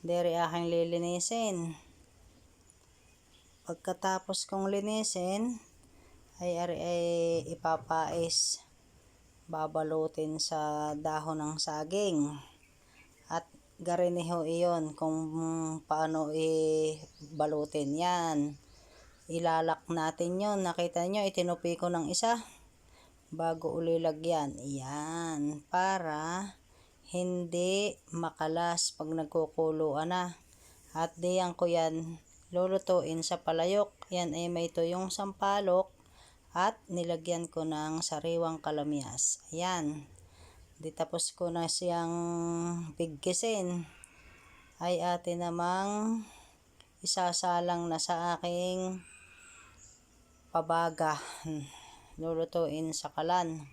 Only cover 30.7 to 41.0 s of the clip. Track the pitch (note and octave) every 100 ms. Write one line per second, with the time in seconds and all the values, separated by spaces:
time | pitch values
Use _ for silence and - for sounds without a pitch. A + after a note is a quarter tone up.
30.7 | - - D#3+ E3+ - F3+ F#3 F3+ E3+ F3
31.7 | E3+ D#3+ D#3+ E3 E3 - - - F3 F#3
32.7 | F#3+ - F3+ D3 D#3+ D#3+ E3+ - E3 E3+
33.7 | G3+ G3+ - - F3+ F3 E3 F3 F3 E3+
34.7 | - E3 F3+ F#3+ - G3 G3 G3 G3+ G3
35.7 | F3+ F#3+ - - - - - - E3+ G3
36.7 | - - F3 E3+ E3+ E3 E3+ E3+ - D#3
37.7 | D3+ D#3 D#3+ - D#3 E3 E3+ E3 D#3+ -
38.7 | D3+ D3 D3 C#3 B2+ - - - D#3+ F3
39.7 | F3+ D3+ D3+ C#3+ - - - - - -
40.7 | - D#3+ -